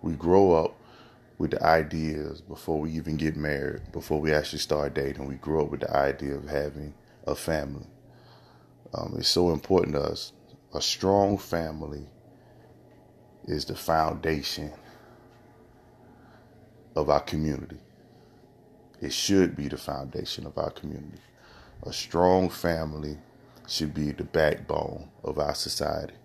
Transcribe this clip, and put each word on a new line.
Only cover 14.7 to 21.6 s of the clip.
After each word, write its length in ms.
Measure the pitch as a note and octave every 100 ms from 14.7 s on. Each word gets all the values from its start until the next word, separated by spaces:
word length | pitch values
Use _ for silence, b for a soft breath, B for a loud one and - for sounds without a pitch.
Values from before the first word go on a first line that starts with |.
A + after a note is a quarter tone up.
| - B B B B B - - - - _ - _ B B B B B B B - -
of 140 | - D2
our 120 | D2
community. 580 | - D#2+ D#2 C2+ - - - B B B B B B _ - - - -
It 140 | C#2
should 420 | - - G2 F2+ -
be 120 | C#2+
the 100 | D2
foundation 680 | - C#2 C#2 - - -
of 140 | D2+ D2+
our 120 | D#2
community. 520 | - D#2 D2 D2 D2 - B B B